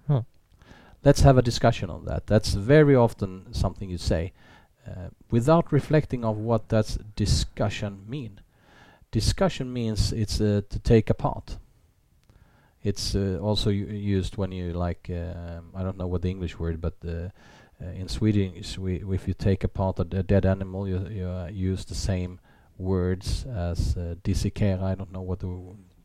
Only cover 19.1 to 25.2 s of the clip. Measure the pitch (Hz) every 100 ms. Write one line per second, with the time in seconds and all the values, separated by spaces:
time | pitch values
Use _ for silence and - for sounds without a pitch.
19.1 | 92 - - 101 95 - - 95 90 82
20.1 | 95 87 98 95 98 95 95 98 92 98
21.1 | 107 90 92 87 101 92 92 - 85 -
22.1 | 92 90 92 _ _ _ - 92 92 90
23.1 | 92 - - 135 110 87 82 - 92 85
24.1 | 85 - 95 101 - 101 92 95 95 90
25.1 | 95